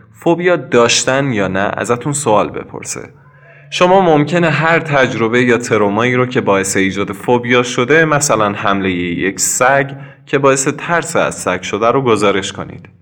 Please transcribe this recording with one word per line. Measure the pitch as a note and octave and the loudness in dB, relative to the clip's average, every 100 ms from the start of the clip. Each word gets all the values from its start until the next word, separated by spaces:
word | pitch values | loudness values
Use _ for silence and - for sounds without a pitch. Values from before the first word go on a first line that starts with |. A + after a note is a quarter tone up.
| - | -20
فوبیا | _ E3+ E3+ F3+ F3 | _ -2 0 2 0
داشتن | - A#2+ A#2 - - C3+ C#3 | 2 2 4 2 0 0 0
یا | G#2+ F#2+ | -2 -2
نه | F#2+ G#2+ | -2 -2
ازتون | - G#2 A#2+ D3+ | -4 -4 -4 -4
سوال | C#3+ A#2 G#2 D#2+ | -4 0 2 0
بپرسه. | - - - - - - - _ _ - - - | -4 -12 -14 -12 -12 -14 -20 _ _ -20 -20 -10
شما | - F3+ G3 | 0 4 6
ممکنه | F3+ D3+ D3 F3 E3+ | 4 4 2 0 0
هر | C#3+ D#3+ E3 | 0 2 0
تجربه | D3 C#3+ B2+ A2 A2+ B2 | 0 0 0 0 0 2
یا | B2 A2+ | 2 2
ترومایی | A#2+ A2 G2+ G#2 B2 B2 | 2 0 2 0 0 0
رو | B2 | 0
که | A#2+ | 0
باعث | G2+ G2 G2 G2+ | 0 0 0 0
ایجاد | F#2+ F#2+ G2 | -2 -2 -6
فوبیا | G2 - B2 A#2+ B2 | -6 0 0 2 0
شده، | B2 - B2 D#3 D#3 | 0 -2 2 2 4
مثلاً | D3 C#3 A2 G#2 | 2 2 0 0
حمله | G2+ G#2+ G2 F#2+ | -2 -2 -2 -2
یک | F2 F2 F2 F2+ F#2 | -2 -4 -4 -4 -4
سگ | - - B2+ C#3 C#3 C#3 - - - | -4 0 2 2 0 -6 -16 -20 -6
که | C#3 | 0
باعث | C#3 C3+ D3 | 2 2 -2
ترس | D3 - E3+ - G#2+ | -6 -4 -4 -2 -2
از | D2+ - | -2 -2
سگ | G2 F2+ | -4 -4
شده | - G2+ A2+ | -4 -2 0
رو | C3+ | 2
گزارش | B2+ G#2+ G2+ G2 G2 | 2 2 2 0 -4
کنید. | F#2+ - - - - | -8 -12 -16 -20 -20